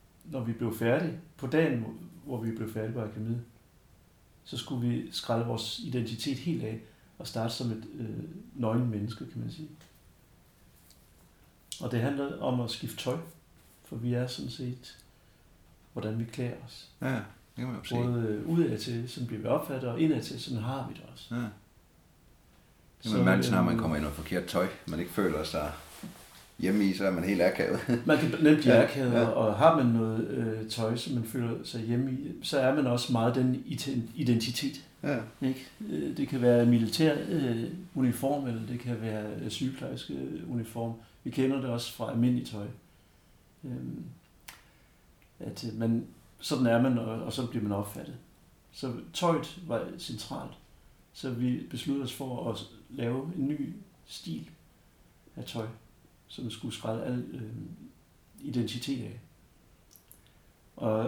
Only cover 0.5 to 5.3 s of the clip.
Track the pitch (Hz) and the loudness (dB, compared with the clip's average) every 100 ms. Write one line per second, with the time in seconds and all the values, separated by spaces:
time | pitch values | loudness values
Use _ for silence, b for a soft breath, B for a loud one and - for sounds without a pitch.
0.5 | 110 117 110 117 139 170 - - - 127 | -2 -2 0 2 4 2 -4 -12 -10 0
1.5 | 156 156 120 110 - - - 147 120 113 | 4 4 2 -4 -8 -14 -16 -8 -4 -2
2.5 | 113 110 110 110 120 107 107 113 120 - | -4 -4 -4 -4 -4 -6 -6 -4 -4 -6
3.5 | - _ _ _ - _ _ _ - - | -18 _ _ _ -20 _ _ _ -20 -12
4.5 | 127 - 127 120 120 - - - | -10 -6 -2 0 0 -2 -8 -2